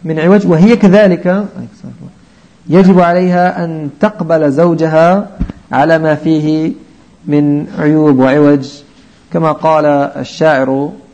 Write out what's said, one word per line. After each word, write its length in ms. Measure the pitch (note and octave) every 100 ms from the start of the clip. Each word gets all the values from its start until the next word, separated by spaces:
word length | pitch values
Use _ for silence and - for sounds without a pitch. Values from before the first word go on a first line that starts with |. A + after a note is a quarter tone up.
من 160 | E3+ D#3
عوج، 280 | E3 G3+ F#3+
وهي 280 | D#3+ G3 A#3+
كذلك 680 | G3+ G3 G#3 E3+ F3+ F#3+ G3 - A#2+ - C3 B2 C3+ _ _ _ _ _ -
يجب 300 | E3 F#3+ F#3
عليها 640 | F3 F3 F3+ F3+ F3+ F3 E3+
أن 240 | D#3+ D3 -
تقبل 520 | G#3 G#3 D#3+ E3 D3+
زوجها 760 | C3+ F3 D3+ D#3+ D#3+ E3+ F#3+ G#3 - - - -
على 280 | B2+ D3+ D#3+
ما 160 | D#3+ D3+
فيه 560 | D3+ D#3 D3+ D#3 D#3+ - - _ _ _ -
من 420 | D3 D3 D3 D#3+ -
عيوب 400 | D3+ D#3 D3+ C3
وعوج، 500 | C3 C#3+ D3 D3 B2+ - - _ - _ _
كما 200 | E3+ D#3+
قال 340 | D3+ D#3+ D#3 D3+
الشاعر 1040 | C#3+ C#3+ - C3+ - D#3+ C#3+ C3 C3+ D3 - -